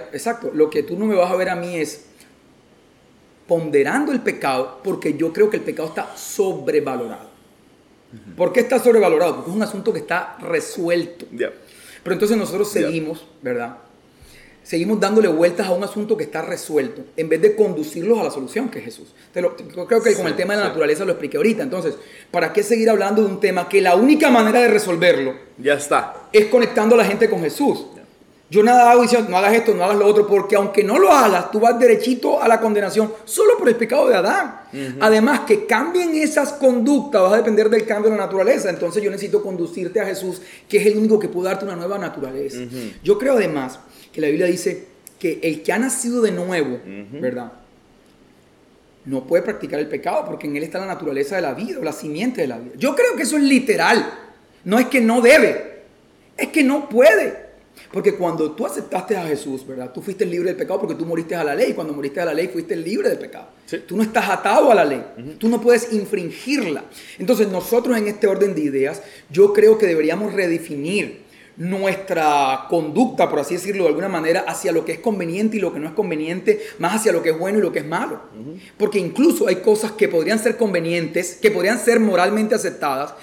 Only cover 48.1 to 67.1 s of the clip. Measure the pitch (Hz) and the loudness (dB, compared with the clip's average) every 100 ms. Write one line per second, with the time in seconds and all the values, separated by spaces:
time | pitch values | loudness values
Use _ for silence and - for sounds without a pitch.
48.1 | _ _ _ _ _ _ _ _ _ 131 | _ _ _ _ _ _ _ _ _ -8
49.1 | 131 131 170 180 - - 147 151 143 175 | -8 0 0 0 -6 -6 -6 -6 -6 -4
50.1 | 214 - 151 147 143 160 185 190 170 151 | -4 -4 -8 -8 -6 -6 -8 -8 -8 -4
51.1 | 139 143 190 156 170 226 320 156 - 160 | -4 -2 -4 -4 -6 -8 -6 -8 -8 -8
52.1 | 151 247 - 139 113 123 - 247 - 494 | -4 -4 -2 -4 -6 -14 -4 0 2 0
53.1 | 311 254 302 277 262 262 165 175 247 - | 0 -2 0 4 4 2 2 2 2 0
54.1 | - - - _ _ 175 226 254 262 226 | -10 -20 -20 _ _ 0 0 2 2 2
55.1 | 247 233 311 214 - - - - _ _ | 6 6 6 4 0 -8 -18 -20 _ _
56.1 | _ _ - - 320 131 147 147 220 269 | _ _ -8 -2 0 2 0 0 4 6
57.1 | - 277 - - - _ - - 196 196 | 6 2 -6 -16 -20 _ -20 -10 -2 0
58.1 | 185 170 160 151 156 285 277 - 277 - | 0 -2 -2 -4 -4 -6 -8 -8 -6 -4
59.1 | 196 160 139 143 131 135 127 127 170 196 | -6 -4 -6 -6 -10 -12 -14 -14 -12 -10
60.1 | 185 185 175 180 175 151 190 208 160 165 | -6 -4 -4 -4 -4 -6 -6 -6 -8 -6
61.1 | 165 165 175 151 151 262 208 156 143 139 | -6 -6 -6 -4 -2 -2 -4 -8 -8 -8
62.1 | - 170 151 180 170 165 175 165 254 240 | -6 -4 -4 -4 -6 -8 -8 -6 -4 -2
63.1 | 151 - - - _ - 170 - 190 220 | -4 -8 -16 -20 _ -12 -12 -6 -4 -2
64.1 | 226 185 180 202 240 269 202 147 127 - | 0 0 0 2 4 6 6 4 -2 -8
65.1 | 113 135 156 226 240 240 233 240 214 190 | -14 -16 -4 -2 2 4 4 2 -4 -4
66.1 | 196 165 - 254 277 185 139 - - - | -6 -6 -10 -4 -4 -2 -6 -10 -20 -18